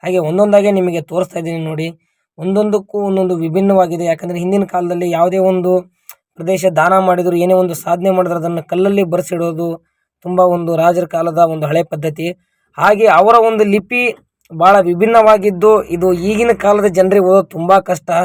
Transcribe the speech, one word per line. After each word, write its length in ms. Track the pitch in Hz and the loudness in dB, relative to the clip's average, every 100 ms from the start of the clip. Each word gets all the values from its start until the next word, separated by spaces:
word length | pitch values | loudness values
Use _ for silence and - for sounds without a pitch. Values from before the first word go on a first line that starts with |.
ಹಾಗೆ 180 | 160 185 156 | -2 -2 -2
ಒಂದೊಂದಾಗೆ 420 | 180 208 202 202 196 | 0 2 2 2 0
ನಿಮಗೆ 240 | 180 170 156 | -2 -4 -6
ತೋರಿಸ್ತಾ 300 | 165 185 - | -6 -6 -6
ಇದ್ದೀನಿ 200 | 165 165 160 | -8 -8 -8
ನೋಡಿ, 200 | 156 165 160 _ _ _ _ | -6 -8 -10 _ _ _ _
ಒಂದೊಂದಕ್ಕೂ 600 | 165 196 214 208 190 208 202 | -4 -2 0 -2 -4 -6 -2
ಒಂದೊಂದು 260 | 190 185 180 | -2 -2 -2
ವಿಭಿನ್ನವಾಗಿದೆ. 600 | 165 165 196 190 180 170 170 | -2 -2 2 2 2 -2 -4
ಯಾಕಂದ್ರೆ 280 | 165 175 175 | -4 -6 -6
ಹಿಂದಿನ 220 | 175 202 202 | -2 -2 -2
ಕಾಲದಲ್ಲಿ 380 | 180 175 175 175 165 | -4 -4 -4 -4 0
ಯಾವುದೇ 240 | 175 190 190 | 0 2 0
ಒಂದು 240 | 185 180 185 180 _ _ - _ _ | 0 0 0 -2 _ _ -20 _ _
ಪ್ರದೇಶ 280 | 165 190 185 156 | -4 0 0 2
ದಾನ 160 | 165 190 190 | 2 2 2
ಮಾಡಿದ್ರು, 280 | 180 180 175 | 0 0 0
ಏನೇ 120 | 175 185 | 2 2
ಒಂದು 120 | 185 165 | 0 -4
ಸಾಧನೆ 300 | - 170 190 185 | -4 -2 0 0
ಮಾಡಿದ್ರು, 240 | 180 170 | 0 -2
ಅದನ್ನ 220 | 165 170 156 | -4 -6 -6
ಕಲ್ಲಲ್ಲಿ 320 | 175 190 196 185 | -2 0 0 -2
ಬರ್ಸಿಡೋದು 560 | 175 180 175 170 160 170 165 _ _ _ _ 180 | -2 -4 -4 -4 -4 -6 -8 _ _ _ _ -8
ತುಂಬಾ 180 | 180 180 175 | -2 0 -2
ಒಂದು 160 | 170 165 | -4 -2
ರಾಜರ 240 | 165 175 175 | 0 0 -4
ಕಾಲದ 280 | 165 165 160 170 | -4 -4 0 0
ಒಂದು 120 | 160 151 | 0 -4
ಹಳೆ 120 | 156 165 | -2 -2
ಪದ್ಧತಿ. 360 | 156 156 151 165 180 _ _ _ - | -6 -8 -6 -8 -10 _ _ _ -2
ಹಾಗೆ 280 | 170 208 220 165 | 0 4 4 4
ಅವರ 160 | 202 233 226 | 6 6 4
ಒಂದು 140 | 220 214 | 2 0
ಲಿಪಿ 280 | 190 185 247 247 - _ _ _ | 0 -2 -4 -4 -6 _ _ _
ಬಹಳ 240 | 165 175 202 175 | 0 4 4 2
ವಿಭಿನ್ನವಾಗಿದ್ದು, 840 | 175 220 233 220 214 196 185 208 214 - 170 | 0 2 4 6 4 2 0 2 2 0 -4
ಇದು 120 | 185 175 180 | -2 0 -2
ಈಗಿನ 240 | 214 233 220 | -2 0 0
ಕಾಲದ 240 | 202 208 202 180 | 2 2 2 2
ಜನರಿಗೆ 280 | 185 202 185 | 2 2 4
ಓದೋದು 180 | 190 190 | 2 0
ತುಂಬಾ 240 | 160 170 196 190 | -6 2 2 2
ಕಷ್ಟ. 200 | 180 - 170 | -8 -4 -4